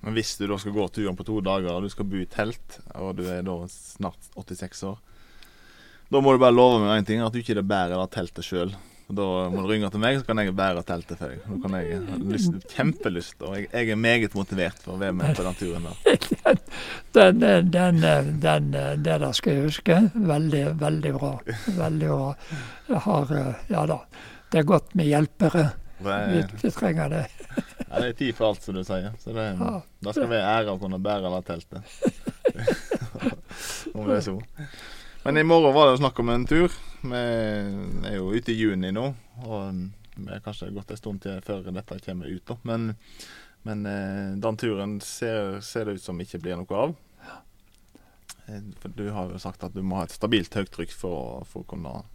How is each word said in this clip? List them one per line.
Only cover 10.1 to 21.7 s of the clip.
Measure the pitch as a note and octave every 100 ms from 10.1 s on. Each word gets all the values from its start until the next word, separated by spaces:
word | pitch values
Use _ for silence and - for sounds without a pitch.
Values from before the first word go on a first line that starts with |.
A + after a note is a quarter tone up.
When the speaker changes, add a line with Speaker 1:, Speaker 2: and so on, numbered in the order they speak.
| C#3
Speaker 1:
så | B2+
kan | A2
jeg | G#2
bære | F#2+ F#2+ F2
teltet | E2 F2 - E2+
for | D2
deg. | C2
Da | - G2+
kan | G2 F#2+
jeg, | F2
jeg | E2+ -
har | - F#3+
lyst, | - F#3 E3+ -
kjempelyst, | - C#3 D#3 - F2 E2+ -
og | D#2 G2
jeg, | G2+
jeg | A#2+ A#2
er | G#2+
meget | A#2 A#2 G#2+ G2+
motivert | G2 F#2+ E2+ -
for | -
å | F#2
være | G2 F2+
med | C#3+ D3
på | F#2
den | F2+
turen | F#2 E2+ E2+
der. | E2+ - - - B3+ - -
Speaker 2:
<laughs> | - - - - -
Den, | B3 F#3+ G#3
den, | A3+ F#3+ F3
den, | F3 F3+ E3 D#3+ D3 C#3 D#3
den, | D#3+ - - - C#2 C#2+
det | D3+ D#3+
der | C#3+
skal | C3 -
jeg | C#3+
huske. | D3 D3+ - E3+ G#3+
Veldig, | A#3 G3 D3 D#3+ D3 C#3+ D#3
veldig | D3+ D#3 D3
bra. | C#3 C#3 C3+ - A2
Veldig | -